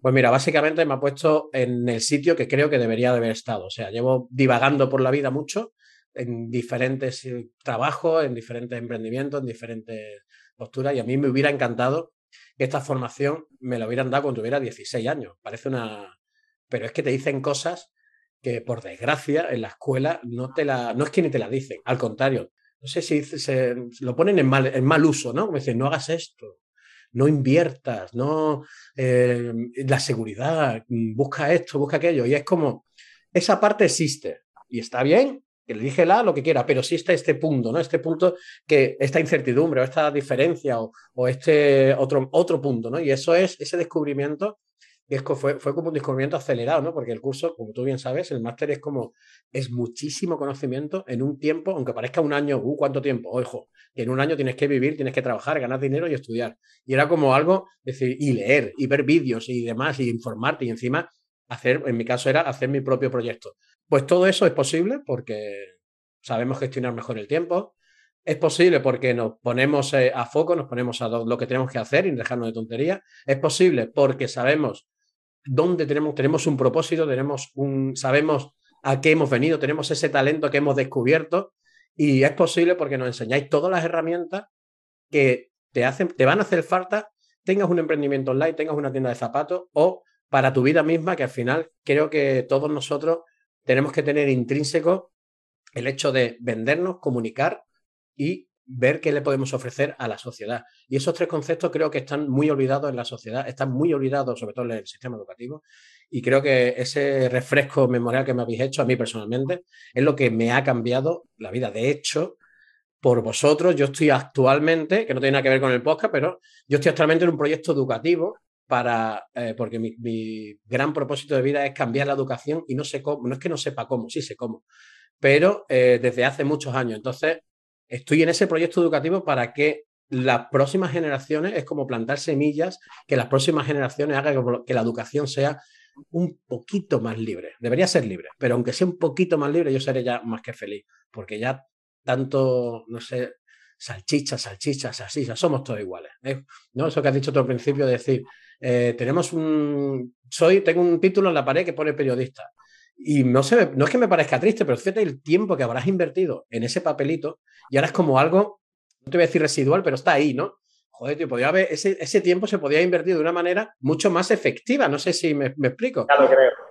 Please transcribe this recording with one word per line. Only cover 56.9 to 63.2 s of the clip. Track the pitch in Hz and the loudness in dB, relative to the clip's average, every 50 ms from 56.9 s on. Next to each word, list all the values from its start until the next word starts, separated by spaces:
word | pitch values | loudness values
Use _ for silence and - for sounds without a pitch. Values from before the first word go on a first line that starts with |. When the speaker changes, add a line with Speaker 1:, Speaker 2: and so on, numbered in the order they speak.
| 131 | 2
Speaker 1:
era | 135 147 151 | 2 4 4
como | 170 160 147 135 131 | 4 4 4 6 6
algo, | 139 151 165 185 190 190 _ _ _ _ | 6 6 4 2 2 0 _ _ _ _
es | - 127 - | -10 -6 -4
decir, | 131 127 131 - | -2 -4 -2 -2
y | 147 143 127 | 0 0 0
leer, | 110 98 104 135 147 127 104 - - | 0 2 4 4 4 4 0 -4 -6
y | 143 123 | -2 0
ver | 139 143 143 | 0 0 2
vídeos | 127 151 165 143 131 117 113 - - | 4 4 2 4 2 -4 -4 -4 -6
y | 127 123 117 | -6 -4 -4
demás, | 117 120 113 131 156 143 131 | -4 -4 -2 -2 -4 -2 -2
y | 131 120 | -2 -2
informarte, | 117 117 117 123 107 107 117 139 156 - 135 | -2 -4 -6 -8 -8 -4 -2 -2 -2 -2 -4
y | 117 | -6
encima | 113 113 - 123 131 156 170 - _ _ _ _ _ _ _ _ | -6 -6 -4 -2 -2 -2 -4 -6 _ _ _ _ _ _ _ _
hacer, | 120 - - 120 127 156 151 | -14 -4 0 0 0 2 0
en | 139 120 117 | -2 -2 -2
mi | 113 | -2
caso | 117 123 123 - 139 | -2 -2 -2 0 2
era | 135 151 | 2 2
hacer | 170 143 123 - 135 127 | 2 0 -2 -4 -4 -2
mi | 139 143 | -2 -2
propio | 131 135 135 131 135 127 | 0 0 0 0 0 -2
proyecto. | 131 123 | -2 -2